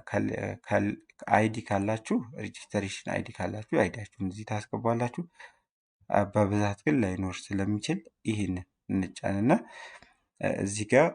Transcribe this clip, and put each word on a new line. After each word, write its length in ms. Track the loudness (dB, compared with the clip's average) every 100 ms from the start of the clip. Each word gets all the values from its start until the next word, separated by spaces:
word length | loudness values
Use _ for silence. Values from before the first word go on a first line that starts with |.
ካል-፣ 280 | -2 -2 0 -2 -4 -6
ካል-፣ 360 | 0 2 2 -2 -10 -12 2
አይ 180 | 4 4
ዲ 140 | 0
ካላችሁ፣ 540 | -2 0 0 -2 0 -2 -2 -8
ሬጅስትሬሽን 680 | -10 -12 -4 -2 -2 -4 -4
አይ 140 | -4
ዲ 80 | -4
ካላችሁ 440 | -6 -4 -6 -2 2
አይ 120 | 2
ዲያችሁን 380 | 0 -10 -6 -6
እዚህ 180 | -6 -4
ታስገባላችሁ። 800 | -6 -4 -2 0 2 0 -4 -10 -12 -20 _ _ _ _ _ 0
እ፣ 120 | 2 4
በብዛት 500 | 4 4 4 0 0
ግን 160 | 0 2
ላይኖር 380 | 0 0 -4 -4
ስለሚችል 640 | -4 -2 0 0 -2 -4 -6 _ -4
ይህንን 320 | -2 0 -4 -6 _ -2
እንጫንና፣ 600 | -2 -2 -2 -2 2 4 4 2 -16 -18 -20 -20 _ _ -4
እ፣ 80 | -2 -2
እዚህ 300 | -2 -4 4
ጋር 200 | 6 6